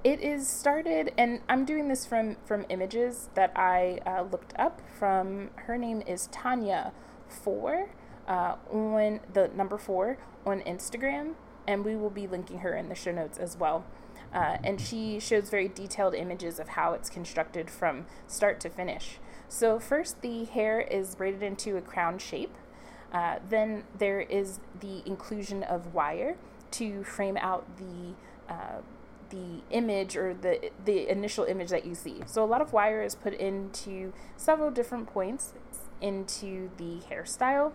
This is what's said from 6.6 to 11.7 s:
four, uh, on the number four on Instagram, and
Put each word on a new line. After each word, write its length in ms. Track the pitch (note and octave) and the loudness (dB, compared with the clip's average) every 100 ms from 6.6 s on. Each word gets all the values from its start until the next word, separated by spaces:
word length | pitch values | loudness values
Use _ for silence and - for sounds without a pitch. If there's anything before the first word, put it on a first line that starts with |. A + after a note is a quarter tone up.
| G#3+ F3+ - - - - - | 2 0 0 -8 -16 -18 -16
four, 640 | - - G#3 A3+ D#4+ G4+ - - - - | -6 -2 0 2 0 0 -6 -16 -16 -2
uh, 280 | F#3 F3 - - | 2 2 0 -4
on 500 | G#3+ A3 G#3+ G#3+ G#3+ - | -2 2 4 4 2 0
the 160 | F#3+ F#3 | 4 4
number 280 | - F#3+ G#3 | 4 -2 -2
four 420 | - F#3+ G3+ C4+ - - - | 0 2 2 0 -8 -6 -2
on 160 | G3 | 0
Instagram, 720 | - F3+ - A#3 C4+ C#4+ D4 D#4+ - - | -2 -6 -6 -2 -2 -2 -4 -8 -14 -10
and 160 | - | 0